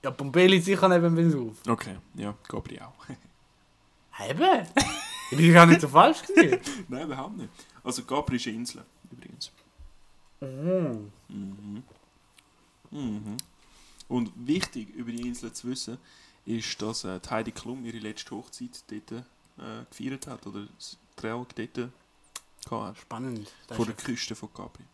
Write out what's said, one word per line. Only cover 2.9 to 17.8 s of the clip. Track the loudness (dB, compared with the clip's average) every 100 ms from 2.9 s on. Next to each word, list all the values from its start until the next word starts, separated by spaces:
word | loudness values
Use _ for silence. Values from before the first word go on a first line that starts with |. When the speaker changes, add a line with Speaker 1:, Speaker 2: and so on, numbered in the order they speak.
| -20 -18 -18 -20 _ _ _ _ _ _ _ _ -14
Speaker 2:
<laughs> | -6
Speaker 1:
Eben? | 0 4 2 2 0 0 -4 -10 -12 -6
Ich | 6
bin | 10
gar | 12 12
nicht | 10
so | 8
falsch | 8 8 4
gewesen. | 4 6 6 4 -2
Speaker 2:
<laughs> | -12 -10
Nein, | -10 -8
überhaupt | -8 -10 -12
nicht. | -14 -18 -20 -10
Also | -6 -6
Capri | -2 -2 0 -2
ist | -4
eine | -6
Insel, | -8 -12 -20 _ -20
übrigens. | -20 -20 -16 -18 _ _ _ -20 -20 -20 -20 -20 _
Speaker 1:
Mhm. | -14 -8 -2 0 -2 -4 -12 -20 _
Speaker 2:
Mhm. | -14 -12 -14 -14 -14 -16 -20 _ _ _ _ _ _ _ _ -18
Mhm. | -10 -8 -8 -8 -12 -14 _ _ -20 -20 -20 -6
Und | -4 -4 -8
wichtig | -2 -2 -2 -8 -14
über | -12 -10
die | -8 -10
Insel | -10 -12
zu | -12 -10
wissen, | -8 -10 -12 _ -20 -20 _ -8
ist, | -8 -6 -8
dass, | -8 -6 -8
äh, | -10
die | -6
Heidi | -6 -6
Klum | -10 -12 -12